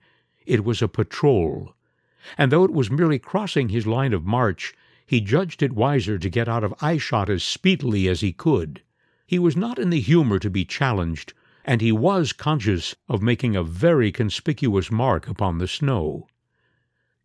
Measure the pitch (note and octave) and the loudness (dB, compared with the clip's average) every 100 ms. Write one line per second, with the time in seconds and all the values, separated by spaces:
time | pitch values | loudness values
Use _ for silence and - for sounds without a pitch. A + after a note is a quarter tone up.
0 | _ _ _ _ - A2 G#2 A2+ A2 - | _ _ _ _ -2 0 0 -2 -2 -2
1 | G#2+ - D3 A2+ D#2+ - - _ _ _ | -4 0 2 2 0 -4 -10 _ _ _
2 | _ _ - - C3+ D3+ F#3 D#3+ G#2+ C#3 | _ _ -16 0 2 4 4 2 -2 0
3 | E3 C#3 - G3 G3+ D#3 A#2+ A2+ G#2 A#2 | 0 0 -2 -4 -2 -2 0 -2 -2 0
4 | C3+ G2 F2 A#2+ A2+ E2 - - _ _ | 0 -2 0 0 0 -2 -10 -16 _ _
5 | _ B2+ G2+ D3 F#3+ - C#3 G#2+ C3 C#3+ | _ -2 2 0 0 -2 -2 2 2 2
6 | F#2+ G2+ F#2 A#2 G#2+ A#2 G#2+ - D3+ E3 | 0 -4 -2 -2 -2 -2 -4 -2 -2 -2
7 | - A2 G2 F#2 - - F#3 F#3 C3 G#2 | -2 -2 0 -2 -2 0 0 0 0 0
8 | F#2 F2 G2+ - E3 B2 D#2 C2+ _ _ | 0 0 -2 -2 0 0 -2 -10 _ _
9 | _ _ _ F3+ F3 D#3 A3+ B3 F#3+ E3 | _ _ _ 0 2 2 -2 -2 0 0
10 | G#2 E3+ C3 G2 G2+ F#2+ F2+ - C3+ G2+ | 4 4 4 2 0 -2 -4 -2 0 0
11 | E2+ D#2+ - - _ _ - A#2+ A2+ A2 | -2 -4 -10 -20 _ _ -2 2 2 2
12 | D#3+ F#3+ C#3 - D3+ D#3 G#2 F2+ - - | 2 2 -2 -2 -2 0 0 0 -4 -12
13 | - G#2+ A2 A#2+ B2 G2 E2 F2 B2+ C#3 | -4 0 0 0 0 0 -2 0 2 4
14 | G#2+ F#2 G#2+ - - C3 C3 G2 F2+ A2 | 2 0 -4 -2 -6 -2 0 0 0 0
15 | B2+ E2+ - - G2 E2 F2+ - C#3 A#2 | 2 0 -2 -4 -2 -2 -4 -2 -2 0
16 | D#2 D2 - _ _ _ _ _ _ _ | -2 -6 -12 _ _ _ _ _ _ _
17 | _ _ | _ _